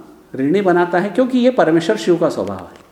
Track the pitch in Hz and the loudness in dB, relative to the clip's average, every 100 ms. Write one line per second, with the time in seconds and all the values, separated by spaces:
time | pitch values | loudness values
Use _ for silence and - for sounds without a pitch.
0 | - - _ 127 139 196 190 175 175 180 | -20 -20 _ -6 -2 0 2 2 2 -2
1 | 202 202 262 254 247 240 160 165 165 214 | -2 -2 0 2 2 2 2 2 0 -2
2 | 190 165 156 127 95 95 87 - - | 0 0 0 -2 -6 -8 -14 -20 -20